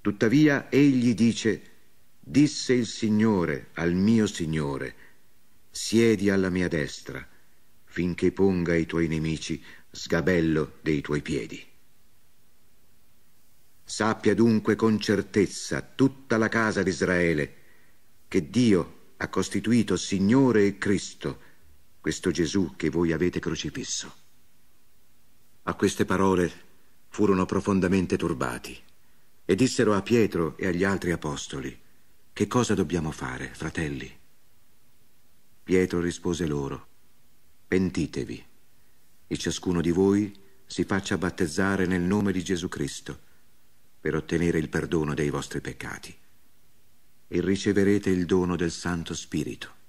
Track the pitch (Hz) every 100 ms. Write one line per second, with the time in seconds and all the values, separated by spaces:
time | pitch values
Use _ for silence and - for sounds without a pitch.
0 | 104 101 117 131 151 139 - 127 143 127
1 | 120 107 117 101 113 98 - - - -
2 | - - - 131 147 - - 127 110 -
3 | 110 107 110 101 80 69 - - 85 87
4 | 101 117 104 - 80 78 71 67 65 -
5 | - - - - - - - - - 110
6 | 117 107 101 98 95 90 87 82 69 -
7 | - 65 - - - - - - - -
8 | 87 85 92 - 98 92 85 85 80 82
9 | 82 80 78 78 - 78 - - - -
10 | - 82 82 90 82 78 73 - 78 76
11 | 69 73 - 71 57 - - - - -
12 | - - - - - - - - - -
13 | - - - - - - - - - -
14 | 107 110 107 101 117 110 104 104 113 107
15 | - 98 - 107 87 - - 71 - -
16 | 135 - - 113 110 113 110 101 92 87
17 | 92 90 87 78 71 - - - - -
18 | - - - 95 73 104 120 92 71 -
19 | - - 101 95 95 101 104 120 101 90
20 | - 98 98 127 135 107 101 101 - 95
21 | - - 76 64 - - - - - -
22 | - - 92 85 80 98 85 - 80 80
23 | 85 80 87 85 82 82 76 - - -
24 | 87 - - - - - - - - -
25 | - - - - - - - 87 101 -
26 | - 92 95 92 85 - - - - -
27 | - - 104 95 90 101 95 98 90 95
28 | 87 92 85 73 64 62 - - - -
29 | - - - - - 95 127 - 107 101
30 | - 120 98 85 80 - 95 87 98 95
31 | 90 82 78 71 - 71 65 - - -
32 | - - - - 104 123 117 98 82 87
33 | 78 73 65 64 67 - 80 80 78 69
34 | 65 - - - - - - - - -
35 | - - - - - - - 92 92 87
36 | 87 85 90 82 82 71 69 65 - -
37 | - - - - - - - 92 92 87
38 | 71 71 60 60 - - - - - -
39 | - - - - - 82 - 87 87 85
40 | 98 101 104 - - - - - - 98
41 | 95 92 87 - 90 80 98 98 90 92
42 | 87 104 101 92 87 90 87 - 71 -
43 | - - - - - - - - - -
44 | 78 76 - 82 85 82 73 82 67 85
45 | 76 71 73 71 69 71 - 71 - -
46 | - - - - - - - - - -
47 | - - - 87 87 98 107 98 98 101
48 | 98 92 85 92 90 87 85 - 87 87
49 | 82 82 - 80 71 - - -